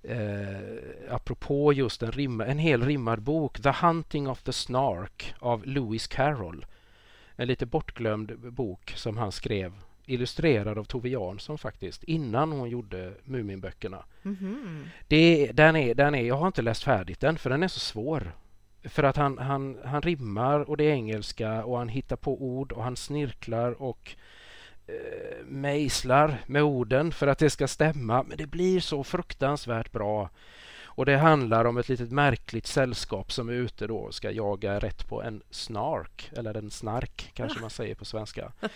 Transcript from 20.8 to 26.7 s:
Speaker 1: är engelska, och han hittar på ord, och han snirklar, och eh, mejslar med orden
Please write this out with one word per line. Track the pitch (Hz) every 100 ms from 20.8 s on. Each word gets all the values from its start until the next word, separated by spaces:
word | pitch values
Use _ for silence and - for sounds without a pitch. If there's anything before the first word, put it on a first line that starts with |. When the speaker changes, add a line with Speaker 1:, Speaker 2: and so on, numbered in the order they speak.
Speaker 1:
är | 151
engelska, | 143 110 107 104 - 110 110 110
och | 123
han | 120
hittar | 120 - 127
på | - 131
ord, | 135 127 135
och | -
han | 117 123
snirklar, | - 147 143 - - 113 120 117
och | 135 113 - - - - - - - - -
eh, | - - - - - 127
mejslar | 135 139 143 143 - 131 131 151 123 -
med | 139
orden | 147